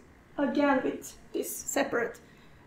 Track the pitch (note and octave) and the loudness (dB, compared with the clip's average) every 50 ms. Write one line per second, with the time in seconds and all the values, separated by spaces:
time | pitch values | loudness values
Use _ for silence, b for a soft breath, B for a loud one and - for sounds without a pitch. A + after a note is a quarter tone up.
0 | - - - - - - - - C#4+ B3 - C#4+ C#4+ C#4+ C4+ B3+ - - - - | -20 -20 -20 -20 -20 -12 -2 0 0 2 4 4 4 4 4 4 2 0 -4 -4
1 | - - - - - - - - C4 - - - - - - C#4 C#4 - - A#3+ | -10 -14 -18 -18 -18 -8 -6 -4 -4 -4 -6 -8 -8 -4 0 0 0 0 0 -2
2 | A3+ - - - b b b b b b b b b | -2 -2 -6 -10 b b b b b b b b b